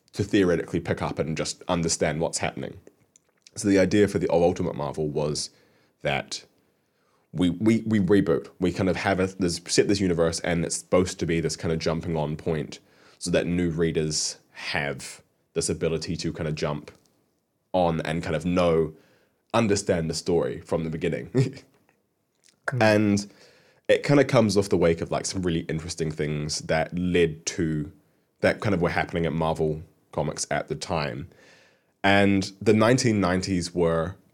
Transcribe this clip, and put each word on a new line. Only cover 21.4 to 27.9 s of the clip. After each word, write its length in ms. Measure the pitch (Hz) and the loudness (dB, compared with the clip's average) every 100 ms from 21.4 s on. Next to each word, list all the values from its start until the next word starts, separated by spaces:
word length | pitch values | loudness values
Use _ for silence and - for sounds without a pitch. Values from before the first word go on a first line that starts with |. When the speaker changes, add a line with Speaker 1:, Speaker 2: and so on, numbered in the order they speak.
| 131 - - _ _ _ _ _ _ _ _ _ - | -2 -4 -20 _ _ _ _ _ _ _ _ _ -8
Speaker 2:
Hmm. 120 | 123 | 2
Speaker 1:
And 440 | 110 107 107 101 - - - _ _ _ - | 4 6 4 2 -2 -14 -20 _ _ _ 0
it 140 | - | 0
kind 160 | - 143 | 4 4
of 80 | 135 | 6
comes 300 | 127 110 98 | 4 4 2
off 120 | 95 | 2
the 80 | 92 | 2
wake 240 | 85 82 | 2 2
of, 100 | - | -2
like, 140 | - - | -4 -4
some 160 | 98 | -4
really 180 | 90 82 | -2 -2
interesting 500 | - 78 87 - 80 | -2 -6 -6 -6 -6
things 500 | 78 76 76 76 - | -4 -4 -4 -4 -6
that 360 | - 80 78 87 | -2 -2 0 -2
led 480 | 90 87 82 80 - | 0 2 2 0 -8
to, 460 | - 80 78 73 | -4 -2 -2 -6